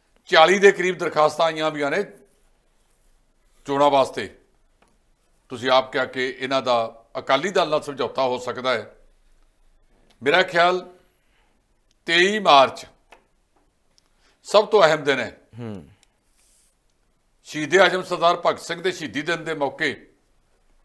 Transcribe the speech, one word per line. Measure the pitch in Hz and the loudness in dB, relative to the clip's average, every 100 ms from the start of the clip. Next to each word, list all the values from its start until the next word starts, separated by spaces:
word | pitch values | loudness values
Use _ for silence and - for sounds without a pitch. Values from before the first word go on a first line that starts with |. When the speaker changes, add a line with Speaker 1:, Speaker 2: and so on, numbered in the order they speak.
| _ _ - | _ _ 2
Speaker 1:
ਚਾਲੀ | 170 165 196 | 6 6 6
ਦੇ | 196 | 4
ਕਰੀਬ | 175 180 170 | 4 -2 -4
ਦਰਖਾਸਤਾਂ | 165 151 151 151 165 | -4 0 0 0 -2
ਆਈਆਂ | 156 156 | -2 -4
ਵੀਆਂ | 147 143 | -4 -4
ਨੇ | 175 202 - _ _ _ _ _ _ _ _ _ _ _ _ _ _ - | -4 -6 -14 _ _ _ _ _ _ _ _ _ _ _ _ _ _ -6
ਚੋਣਾਂ | 139 143 | 0 2
ਵਾਸਤੇ। | 139 127 131 98 - _ _ _ _ _ _ _ _ _ _ _ | 2 0 -4 -12 -16 _ _ _ _ _ _ _ _ _ _ _
ਤੁਸੀਂ | 120 131 | -8 2
ਆਪ | 131 131 | 2 2
ਕਿਹਾ | 139 | -4
ਕਿ | 127 135 127 - | -6 -6 -6 -6
ਇਹਨਾਂ | 131 135 | -4 -2
ਦਾ | 123 117 - - _ 131 | 0 -2 -2 -10 _ -10
ਅਕਾਲੀ | - 139 190 | -2 -2 0
ਦਲ | 185 156 | -2 0
ਨਾਲ | 151 | -2
ਸਮਝੌਤਾ | 147 135 117 - | -4 -6 -6 -2
ਹੋ | 127 123 | -2 -4
ਸਕਦਾ | 123 123 127 | -8 -6 -4
ਹੈ। | 113 - - _ _ _ _ _ _ _ _ _ _ _ _ | -4 -6 -20 _ _ _ _ _ _ _ _ _ _ _ _
ਮੇਰਾ | 123 175 | 0 0
ਖਿਆਲ | 180 170 175 185 - - _ _ _ _ _ _ _ _ _ _ - | 0 0 0 0 -8 -20 _ _ _ _ _ _ _ _ _ _ -2
ਤੇਈ | 170 196 214 | 2 2 2
ਮਾਰਚ | 180 143 123 - - _ _ - _ _ _ _ _ _ _ _ _ _ _ _ | 6 6 6 0 -18 _ _ -20 _ _ _ _ _ _ _ _ _ _ _ _
ਸਭ | - 202 208 | 0 0 4
ਤੋਂ | 214 | 4
ਅਹਿਮ | 156 156 | 4 2
ਦਿਨ | 143 131 | -2 -2
ਹੈ। | 104 - _ 110 | -6 -12 _ -16
Speaker 2:
ਹੂੰ। | 117 95 71 _ _ _ _ _ _ _ _ _ _ _ _ _ _ _ | -14 -14 -18 _ _ _ _ _ _ _ _ _ _ _ _ _ _ _
Speaker 1:
ਸ਼ਹੀਦ | - 151 147 | -14 -10 0
ਏ | 185 | 4
ਆਜ਼ਮ | 175 185 | 4 2
ਸਰਦਾਰ | 165 170 170 170 165 | -4 0 0 2 -2
ਭਗਤ | - | -4
ਸਿੰਘ | - 170 | -8 -6
ਦੇ | 185 | -6
ਸ਼ਹੀਦੀ | - 143 127 | -6 -8 -8
ਦਿਨ | 151 165 | -6 -6
ਦੇ | 160 | -6
ਮੌਕੇ | 151 139 - 151 107 - _ _ _ _ _ _ _ | -6 -6 -4 -6 -6 -16 _ _ _ _ _ _ _